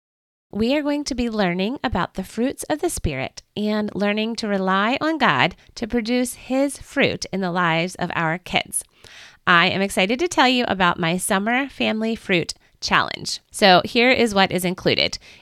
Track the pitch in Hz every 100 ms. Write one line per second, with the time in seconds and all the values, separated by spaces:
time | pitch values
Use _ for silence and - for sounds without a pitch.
0 | _ _ _ _ _ 202 226 294 285 294
1 | 285 247 240 214 185 180 202 277 254 208
2 | - - 190 - 254 - - 302 349 -
3 | 175 135 131 - - - 214 214 208 -
4 | 202 208 220 233 214 196 190 190 214 269
5 | 302 320 220 131 156 - _ - 220 240
6 | 220 247 247 - - 262 277 - - 277
7 | 175 - - 190 185 180 170 165 180 -
8 | 170 - 160 175 - - - - - _
9 | - - - _ - 175 180 190 196 220
10 | 190 254 349 - 254 247 - 190 180 -
11 | 165 180 - 196 214 247 277 - 226 220
12 | 226 226 - 180 - - _ - - 156
13 | - - - - _ - 196 180 - 240
14 | 247 254 233 196 190 180 180 185 160 107
15 | 76 - - -